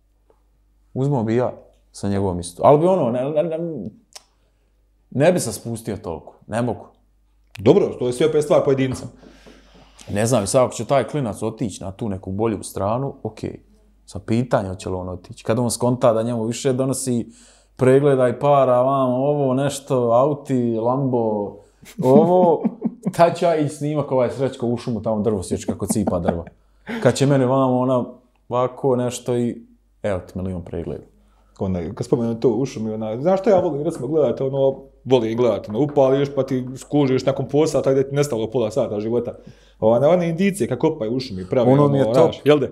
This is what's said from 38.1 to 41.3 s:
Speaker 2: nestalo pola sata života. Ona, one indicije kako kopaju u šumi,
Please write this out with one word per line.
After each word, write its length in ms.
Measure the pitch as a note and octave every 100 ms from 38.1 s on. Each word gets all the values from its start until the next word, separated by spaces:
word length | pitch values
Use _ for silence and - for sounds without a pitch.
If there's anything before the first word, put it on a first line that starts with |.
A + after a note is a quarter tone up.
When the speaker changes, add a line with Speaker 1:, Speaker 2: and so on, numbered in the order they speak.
Speaker 2:
nestalo 320 | C#3+ C#3+ A2+ A2
pola 240 | C3 A2
sata 300 | C3+ A2 G#2
života. 340 | A2 A#2+ - - - - _ _
Ona, 280 | A2 A#2 C#3+
one 200 | F3+ E3+
indicije 400 | E3 G3 F#3+ A2+
kako 220 | B2 D#3+
kopaju 220 | D#3+ A2
u 80 | B2+
šumi, 260 | -